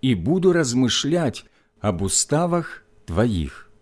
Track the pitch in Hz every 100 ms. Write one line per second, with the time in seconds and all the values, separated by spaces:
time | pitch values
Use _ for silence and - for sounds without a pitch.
0 | 131 107 82 185 180 170 143 120 127 -
1 | 139 175 151 - - _ _ _ 104 90
2 | 95 - - 147 175 170 160 - _ -
3 | - 85 120 98 71 - - -